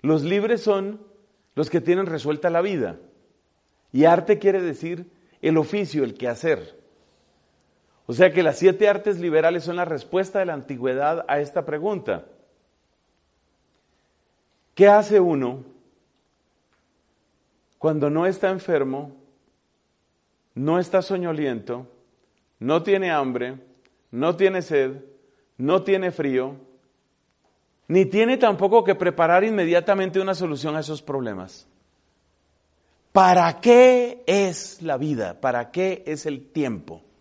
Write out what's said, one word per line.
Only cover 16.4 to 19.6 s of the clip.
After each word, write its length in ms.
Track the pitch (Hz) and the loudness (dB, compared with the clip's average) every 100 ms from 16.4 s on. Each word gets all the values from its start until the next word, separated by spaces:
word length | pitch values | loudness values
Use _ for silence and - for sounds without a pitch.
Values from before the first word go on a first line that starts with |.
| _ _ _ _ _ _ _ _ _ _ _ _ _ _ | _ _ _ _ _ _ _ _ _ _ _ _ _ _
cuando 300 | 160 151 147 | -2 0 0
no 160 | 156 180 | 0 0
está 240 | 190 190 | 0 -4
enfermo 680 | 190 190 160 135 131 147 - _ _ _ _ | -4 -2 -2 -2 -6 -10 -18 _ _ _ _